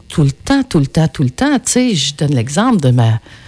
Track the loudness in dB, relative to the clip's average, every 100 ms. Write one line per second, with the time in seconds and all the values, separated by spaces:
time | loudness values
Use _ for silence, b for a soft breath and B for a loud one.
0 | -6 0 0 0 -2 -2 0 0 0 0
1 | 0 0 -4 -2 0 0 0 0 0 0
2 | -4 -4 -2 -2 -2 0 0 2 2 2
3 | 2 0 B B